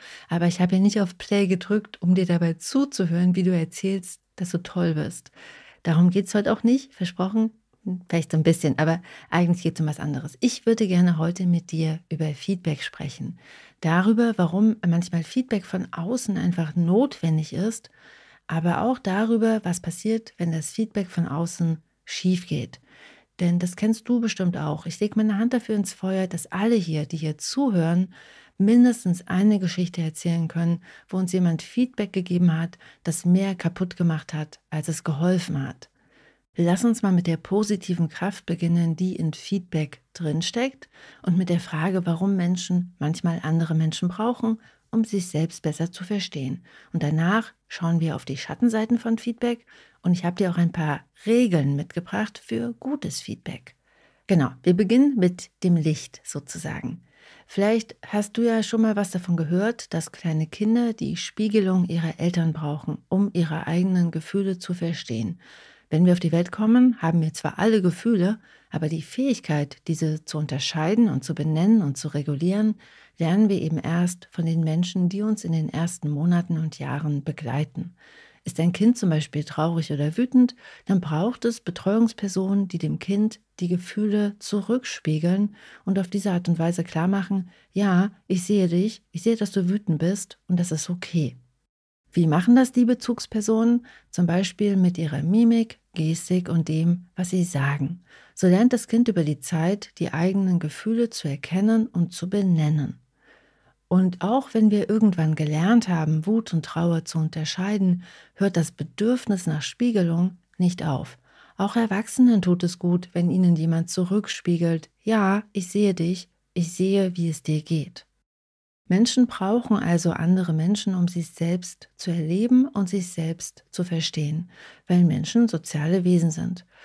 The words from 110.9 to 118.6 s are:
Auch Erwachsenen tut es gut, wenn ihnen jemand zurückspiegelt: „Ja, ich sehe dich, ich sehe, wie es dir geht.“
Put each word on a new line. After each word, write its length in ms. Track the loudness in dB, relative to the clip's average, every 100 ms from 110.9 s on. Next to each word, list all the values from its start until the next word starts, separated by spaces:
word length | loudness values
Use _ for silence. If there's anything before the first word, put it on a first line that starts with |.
| -4 -6 -16 _ _ -18 -6
Auch 180 | -2 0
Erwachsenen 640 | 0 -2 -4 4 6 6
tut 220 | 4 2
es 160 | 0 -2
gut, 300 | 0 0 -2
wenn 180 | -2 0
ihnen 280 | 4 4 4
jemand 320 | 2 0 -2
zurückspiegelt: 1000 | -2 0 0 -2 -6 -2 0 0 -2 -6 _
„Ja, 400 | -2 2 2 0 -2
ich 160 | -8 -4
sehe 260 | 0 2
dich, 360 | 2 -2 -4 -8 _ _
ich 180 | -4 -4
sehe, 460 | 0 0 2 0 0
wie 100 | -4
es 160 | -4
dir 180 | -2 -4
geht.“ 460 | -2 -4 -4 -12 -20 _ _ _ _ _